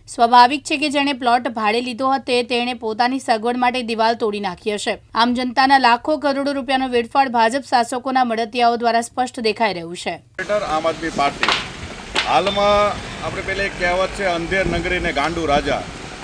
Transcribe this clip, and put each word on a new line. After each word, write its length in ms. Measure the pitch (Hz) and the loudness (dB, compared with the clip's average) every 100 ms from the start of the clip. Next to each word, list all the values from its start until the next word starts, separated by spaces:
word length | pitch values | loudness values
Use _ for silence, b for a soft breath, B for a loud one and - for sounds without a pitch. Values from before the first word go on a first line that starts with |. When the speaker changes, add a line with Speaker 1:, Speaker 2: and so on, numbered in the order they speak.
| - | -16
Speaker 1:
સ્વાભાવિક 560 | - 233 247 247 285 | 0 6 8 8 4
છે 140 | - 302 | -2 -2
કે 120 | 302 | 0
જેણે 240 | 285 277 | 0 0
પ્લોટ 360 | 254 247 240 254 | 0 2 2 0
ભાડે 320 | 226 214 233 | -2 0 0
લીધો 300 | 254 233 269 | -2 -2 0
હતો 320 | 269 254 247 | 0 0 -2
તેણે 320 | 240 240 240 | 0 -2 -2
પોતાની 440 | 247 220 220 240 269 | -4 -6 0 0 0
સગવડ 380 | 262 226 226 247 | -2 0 0 0
માટે 260 | 247 247 | 0 0
દિવાલ 320 | 233 220 226 | -4 0 0
તોડી 260 | 233 226 202 | 0 -2 -2
નાખી 340 | 202 175 214 | -6 -6 -6
હશે. 240 | 208 - 190 - | -4 -4 -6 -6
આમ 200 | - 240 | 0 0
જનતાના 440 | 247 254 240 262 269 | 0 -2 2 4 6
લાખો 380 | 247 240 311 311 | 6 2 2 0
કરોડો 340 | 294 269 277 | 0 0 -2
રૂપિયાનો 360 | 277 262 262 262 | -4 -2 -2 0
વેડફાટ 400 | 240 226 277 269 | -2 0 0 0
ભાજપ 340 | 233 226 269 | 2 2 0
શાસકોના 640 | - 254 233 254 262 262 | 0 0 0 -2 -2 0
મળતિયાઓ 520 | 247 220 233 240 233 233 | 0 0 -2 2 2 4
દ્વારા 240 | 233 226 | 2 0
સ્પષ્ટ 400 | 233 - 254 - | -2 -4 -4 -2
દેખાઈ 340 | 220 208 220 | -2 0 0
રહ્યું 220 | 180 165 175 | -2 -8 -8
છે. 200 | 196 165 | -8 -8
Speaker 2:
કોર્પોરેટર 500 | - - 180 208 180 | -12 -10 -2 -2 0
આમ 200 | 156 160 | 0 0
આદમી 240 | 156 160 | -2 -4
પાર્ટી. 340 | 151 143 - - - - - - - - - 107 | 0 0 0 -2 -2 -4 -12 -14 -14 -6 -4 2
હાલમાં 580 | 139 190 202 202 208 208 175 - - 160 | 2 2 2 4 4 2 -2 -8 -10 -8
આપણે 160 | 190 | -8
પેલી 200 | 185 190 | -6 -4
એક 160 | 196 - | -4 -2
કહેવત 300 | 180 180 190 | 0 0 -2
છે, 160 | - | -2
"અંધેર 420 | 196 170 165 190 170 | -2 -2 -2 0 0
નગરીને 460 | 170 175 180 170 | -2 -2 -2 -2
ગાંડુ 340 | 139 151 170 156 | 0 0 0 0
રાજા." 360 | 143 143 117 - - - - | 2 2 -2 -4 -12 -14 -10